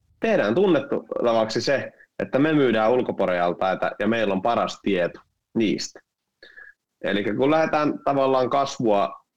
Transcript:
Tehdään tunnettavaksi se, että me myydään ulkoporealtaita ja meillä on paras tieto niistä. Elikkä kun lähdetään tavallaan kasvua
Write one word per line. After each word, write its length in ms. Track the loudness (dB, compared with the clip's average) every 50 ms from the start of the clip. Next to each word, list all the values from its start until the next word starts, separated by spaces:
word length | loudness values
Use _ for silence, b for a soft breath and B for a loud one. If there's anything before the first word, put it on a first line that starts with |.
| _ _ _ _
Tehdään 340 | -2 0 2 2 2 2 2
tunnettavaksi 1080 | 2 4 4 4 2 0 -2 -6 -6 -6 -6 -6 -2 0 2 2 2 0 0 -2 -4
se, 300 | -2 0 -2 -2 -2 -8 b b b b _ -8
että 200 | -8 -2 0 2
me 140 | 2 4
myydään 400 | 4 4 4 4 4 2 2 4
ulkoporealtaita 1000 | 2 2 0 -2 -2 -2 0 0 0 0 0 0 0 0 -2 -2 -2 -2 -4 -4 -4 -2
ja 100 | -2 -2
meillä 260 | 0 0 0 0 -2
on 80 | -2
paras 360 | 0 0 0 0 -2 -4 -6 -6
tieto 380 | -4 -2 0 0 0 -2 -4 -10 _ _ _ _ _ _ _
niistä. 460 | -2 0 0 0 -4 -6 -10 -14 -20 _ _ _ _ _ _ _ _ B B B B B B B B _ _ _ _ -4
Elikkä 300 | -2 -2 -2 -2 -2 -2
kun 160 | 0 0 2
lähdetään 420 | 2 2 0 0 0 0 0 -2 -4 -2 -4
tavallaan 460 | -2 0 0 0 2 2 0 0 0
kasvua 760 | 0 -2 -2 -2 -4 -2 0 2 2 2 0 -2 -6 -14 _ _ _